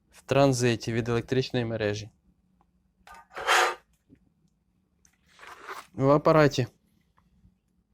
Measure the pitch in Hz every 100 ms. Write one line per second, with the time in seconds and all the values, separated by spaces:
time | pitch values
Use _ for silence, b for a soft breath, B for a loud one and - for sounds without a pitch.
0 | _ _ - 131 139 123 123 113 - 113
1 | 117 117 117 127 131 127 117 113 107 104
2 | 104 _ _ _ _ _ _ _ _ _
3 | - - - - - - - - _ _
4 | _ _ _ _ _ _ _ _ _ _
5 | _ _ B B B B B B B -
6 | 135 147 165 156 143 - 120 _ _ _
7 | _ _ _ _ _ _ _ _ _